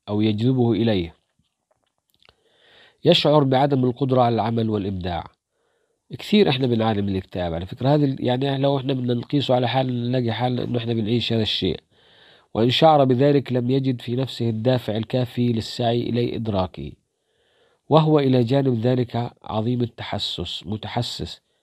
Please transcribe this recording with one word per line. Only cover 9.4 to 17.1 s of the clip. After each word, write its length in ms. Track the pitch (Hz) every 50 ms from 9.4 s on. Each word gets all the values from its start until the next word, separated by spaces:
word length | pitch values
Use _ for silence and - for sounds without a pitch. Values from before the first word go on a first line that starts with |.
| 123 - 127
على 140 | 123 123 113
حالنا، 400 | 120 131 131 127 123 120 120 120
نلاقي 240 | 127 131 120 113
حالنا 320 | 107 110 123 127 127 120 104
إنه 140 | 117 120 120
إحنا 160 | 113 117 117
بنعيش 380 | 113 104 101 120 117 110 -
هذا 100 | 117 113
الشيء. 380 | 107 - - - 95 90 - - _ _ _ _ _ _ _ _ - - - _ _ _ -
وإن 160 | 107 113 127
شعر 340 | 120 - 160 160 156 143 135
بذلك 480 | 131 127 120 143 147 143 139 117 -
لم 180 | 123 123 120 120
يجد 300 | 131 139 131 131 127 117
في 160 | - 120 120
نفسه 320 | 127 135 120 - - 117 117
الدافع 480 | 110 110 110 127 127 123 - - 104
الكافي 560 | 117 107 - - 127 123 - - 123 123 120
للسعي 480 | 117 110 - - - - 120 117 120 120
إلى 360 | 117 - 113 120 120 123 -
إدراكه. 560 | 113 117 110 101 92 92 87 - 76 71 71 - _ _ _